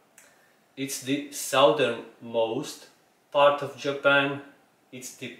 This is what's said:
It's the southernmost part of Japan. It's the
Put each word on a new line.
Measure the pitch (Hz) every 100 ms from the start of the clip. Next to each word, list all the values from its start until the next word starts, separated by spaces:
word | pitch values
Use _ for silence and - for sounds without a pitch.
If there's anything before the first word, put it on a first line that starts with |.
| _ _ _ _ _ _ _ -
It's | 135 -
the | 127 143 -
southernmost | - - 165 156 147 120 117 - - 117 113 113 123 - - - _ _ _ _
part | 143 143 143
of | 131 -
Japan. | 143 139 143 143 139 139 - _ _ _ _
It's | 127 -
the | - 120